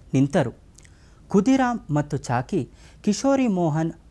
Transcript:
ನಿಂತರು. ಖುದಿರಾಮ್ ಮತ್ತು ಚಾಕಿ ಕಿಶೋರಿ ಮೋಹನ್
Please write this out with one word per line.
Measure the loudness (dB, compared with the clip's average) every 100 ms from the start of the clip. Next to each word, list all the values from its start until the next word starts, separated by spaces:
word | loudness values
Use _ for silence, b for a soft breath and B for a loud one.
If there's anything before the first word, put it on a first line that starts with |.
| -4
ನಿಂತರು. | 0 2 2 -2 -4 -18 -20 B B B B B
ಖುದಿರಾಮ್ | 2 4 2 0 -4 -4
ಮತ್ತು | -2 -2 -6
ಚಾಕಿ | -4 -4 -2 -4 -6 B B B
ಕಿಶೋರಿ | -4 0 2 2 2
ಮೋಹನ್ | 0 0 0 -2 -6 -6